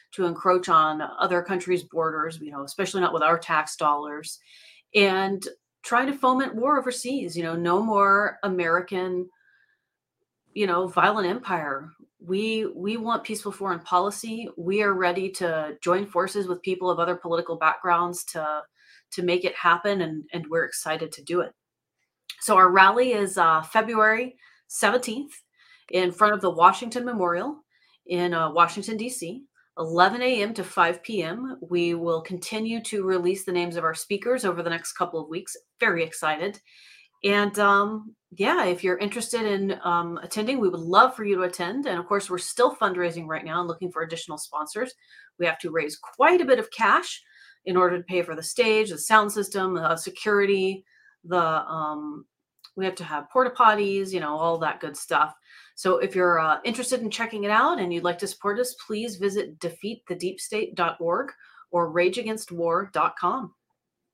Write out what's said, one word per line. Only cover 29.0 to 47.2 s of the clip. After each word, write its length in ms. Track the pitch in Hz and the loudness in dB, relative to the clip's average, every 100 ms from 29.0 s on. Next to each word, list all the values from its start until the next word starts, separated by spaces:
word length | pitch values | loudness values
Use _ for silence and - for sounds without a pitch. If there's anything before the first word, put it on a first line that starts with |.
| 240 | -6
C, 360 | 254 165 247 - _ _ - | -8 -10 -12 -16 _ _ -8
eleven 440 | 165 170 190 233 | -2 4 4 4
A 200 | 247 240 | 2 2
M 120 | 202 | 0
to 100 | 220 | -2
five 380 | 180 - 170 175 | -4 2 2 2
P 200 | - 214 | -4 -4
M. 360 | 160 190 262 254 | -4 -6 -8 -10
We 340 | 170 175 170 | -2 0 0
will 260 | 170 170 160 | 0 0 -2
continue 600 | 165 180 - 220 220 233 | -4 -10 -6 -4 -4 -4
to 220 | 226 214 | -4 -4
release 400 | 190 185 175 190 | 0 0 0 -2
the 80 | - | -2
names 240 | 180 175 170 | -2 -2 -2
of 80 | |
our 100 | 160 | -2
speakers 500 | 160 - 202 233 254 | -4 -6 -4 0 0
over 180 | 208 170 | 0 -2
the 80 | 165 | -2
next 220 | 165 - | -4 -6
couple 280 | - 175 160 | -4 -4 -4
of 80 | 156 | -8
weeks. 280 | 165 196 - _ _ | -10 -12 -16 _ _
Very 240 | 226 170 | 0 0
excited. 560 | 160 - 156 151 190 - _ - - - _ _ | -2 -2 -2 -2 -4 -8 _ -20 -20 -20 _ _
And, 360 | 202 202 202 202 | 2 2 2 2
um, 560 | 202 202 208 214 214 - _ 175 | 4 6 2 -4 -12 -20 _ -2
yeah, 300 | 214 349 196 | 2 2 2
if 180 | 180 | 0
you're 140 | 190 180 | 0 0
interested 480 | 202 233 220 240 214 | -2 -4 -6 -2 -2
in, 320 | 196 196 - | -2 -2 -2
um, 360 | 180 175 170 165 | 0 0 -2 -8
attending, 380 | 170 214 214 269 | -8 -4 -2 0
we 80 | 196 | 0
would 120 | 175 | 0
love 360 | 165 190 254 254 | 2 6 6 2
for 80 | |
you 120 | 208 185 | -2 0
to 60 | |
attend. 420 | 180 180 175 254 277 | 0 -4 -6 -4 -4
And 120 | 175 | -4
of 80 | 180 | -2
course, 220 | 202 196 | -2 -2
we're 80 | 180 | -6
still 400 | - - - - | -6 2 0 2
fundraising 500 | 208 180 175 165 160 | -2 0 -2 -4 -8
right 180 | 156 | -8
now 160 | 156 170 | -6 -6
and 80 | 175 | -6
looking 220 | 170 180 | -6 -8
for 120 | 160 | -6
additional 340 | 165 165 - 151 | -6 -8 -10 -12
sponsors. 560 | - 151 151 208 254 - _ - - - | -10 -8 -8 -6 -8 -10 _ -20 -20 -4
We 80 | 175 | -2
have 120 | 160 | -2
to 100 | 170 | -4
raise 260 | 160 151 - | -4 -4 -8
quite 460 | - - 294 359 | -16 2 4 4
a 20 | |
bit 140 | 269 226 | 4 2
of 120 | 214 | 2
cash 520 | - 226 285 359 - | 0 2 2 0 -12